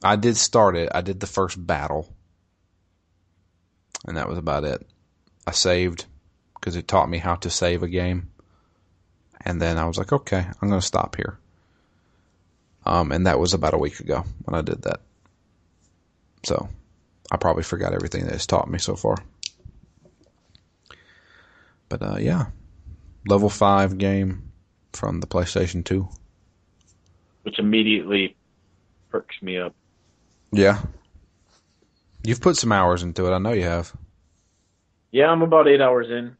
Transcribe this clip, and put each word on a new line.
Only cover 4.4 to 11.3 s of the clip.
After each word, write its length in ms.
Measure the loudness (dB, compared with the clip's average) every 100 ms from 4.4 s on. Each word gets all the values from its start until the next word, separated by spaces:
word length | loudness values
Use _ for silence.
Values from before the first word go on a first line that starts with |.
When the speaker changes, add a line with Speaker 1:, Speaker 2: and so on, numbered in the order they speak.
| -4 -2
Speaker 1:
it. 240 | -2 -6 -10 _ _ _ _ _ -6
I 40 |
saved, 560 | -2 2 2 0 -4 -14 -20 _ _ _ -12
'cause 160 | -8 -6
it 100 | 0
taught 240 | 2 2
me 80 | 0
how 160 | -2 -4
to 140 | -4
save 320 | -2 0 0
a 60 | -2
game. 420 | -2 -2 -2 -6 _ _ _ _ _ _ _ _ _ _ -12
And 160 | -6 -2
then 180 | -2 0
I 80 | -2
was 120 | -4
like, 140 | -2
"Okay, 260 | -2 0 -2
I'm 300 | -2 -4 0
gonna 120 | 0
stop 360 | 0 -2 -2 -4
here." 220 | -8